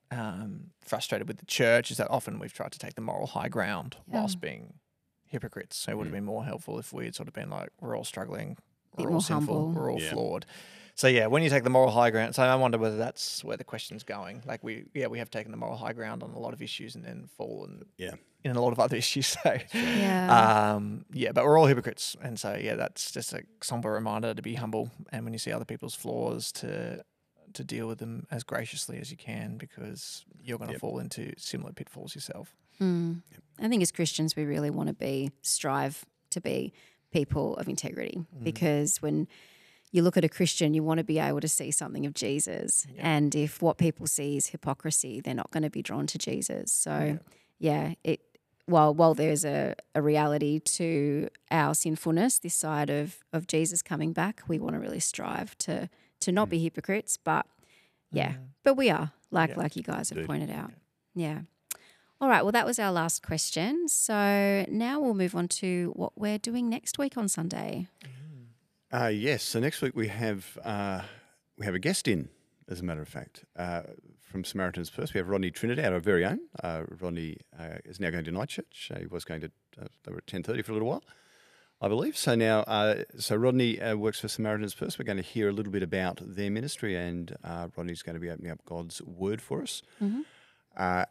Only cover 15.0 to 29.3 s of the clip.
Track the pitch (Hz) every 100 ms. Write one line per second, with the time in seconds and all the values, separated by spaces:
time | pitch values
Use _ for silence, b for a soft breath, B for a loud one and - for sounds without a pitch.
15 | 123 117 117 113 107 110 117 120 113 120
16 | 110 120 117 117 117 120 117 - 113 120
17 | 113 60 - - - 53 50 50 - -
18 | 90 - _ _ 139 123 120 117 117 120
19 | 120 139 131 - - 117 - 226 240 233
20 | 196 185 185 120 110 107 107 107 104 104
21 | - - 117 123 131 156 151 127 120 -
22 | - - - - 101 104 107 110 - -
23 | - - - - - _ - 120 110 107
24 | 113 107 113 110 110 120 113 110 117 -
25 | - 123 117 113 - 113 117 117 117 -
26 | 117 120 120 113 120 - 120 104 117 -
27 | - _ _ _ - - 127 117 113 113
28 | 117 117 - 120 - 117 123 147 - 120
29 | 120 - -